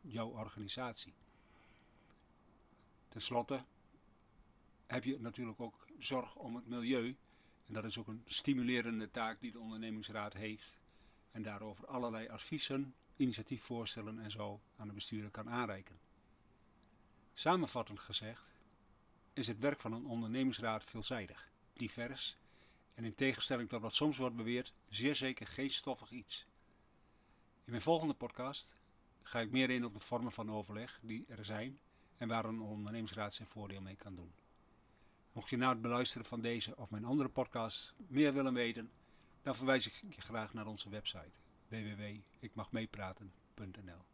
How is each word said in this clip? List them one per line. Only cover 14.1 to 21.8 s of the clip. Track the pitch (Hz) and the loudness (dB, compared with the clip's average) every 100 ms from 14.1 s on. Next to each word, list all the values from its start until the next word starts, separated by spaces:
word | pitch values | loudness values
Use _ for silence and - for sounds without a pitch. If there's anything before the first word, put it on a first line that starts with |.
| 110 | -6
en | 110 | -6
zo | 107 104 104 - - | -4 -4 -6 -12 -10
aan | 104 | -8
de | |
bestuurder | 104 - 110 104 | -6 -4 -2 -4
kan | - 110 | -6 -2
aanreiken. | 120 117 95 - - - - - - - - - - - - - - - | 0 0 -2 -8 -18 -20 -20 -20 -20 -20 -20 -20 -20 -20 -20 -20 -20 -20
Samenvattend | - 160 185 151 123 113 104 | 2 6 6 4 0 -4 -6
gezegd | - 104 110 117 - - - - - - - - - | -4 -4 -4 -10 -16 -20 -20 -20 -20 -20 -20 -20 -8
is | - 113 | -2 -2
het | 107 | 2
werk | 139 131 | 2 2
van | 117 | -4
een | 113 135 | -4 -2
ondernemingsraad | 117 113 123 131 117 117 110 | -2 0 2 2 4 0 0
veelzijdig, | - 117 - 123 95 - - - - | -2 -6 -2 -2 -4 -10 -16 -20 -20
divers | - | -4